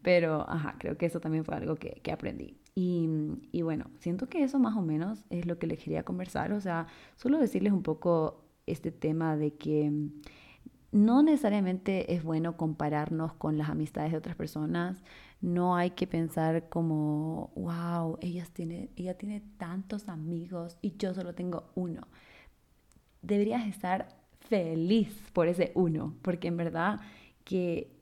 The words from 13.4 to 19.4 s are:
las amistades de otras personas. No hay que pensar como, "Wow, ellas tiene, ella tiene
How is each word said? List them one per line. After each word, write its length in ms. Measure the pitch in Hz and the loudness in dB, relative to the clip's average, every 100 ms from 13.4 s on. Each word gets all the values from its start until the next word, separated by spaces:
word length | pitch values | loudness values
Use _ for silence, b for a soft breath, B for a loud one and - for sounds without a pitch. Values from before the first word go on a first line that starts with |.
| 156 151 | -2 0
las 120 | 151 | 0
amistades 420 | 156 151 - 151 | -2 -2 -2 -2
de 60 | 160 | -2
otras 180 | 165 170 | -4 -8
personas. 680 | 156 151 151 170 175 185 B B B B | -6 -4 -2 0 -2 -6 B B B B
No 340 | 180 175 180 180 | -2 2 2 4
hay 160 | 180 | 2
que 160 | 180 196 | 0 -2
pensar 600 | 165 165 165 160 165 165 | 0 -2 0 2 2 -2
como, 840 | 170 165 156 151 151 156 160 - - | -2 0 2 2 0 -2 -6 -8 -6
"Wow, 640 | 175 170 170 170 165 160 | -6 -4 -4 -2 -2 -4
ellas 280 | 180 175 170 | -6 -6 -8
tiene, 380 | - 165 170 196 - | -8 -8 -8 -10 -8
ella 220 | 180 180 | -8 -6
tiene 240 | 202 208 | -8 -8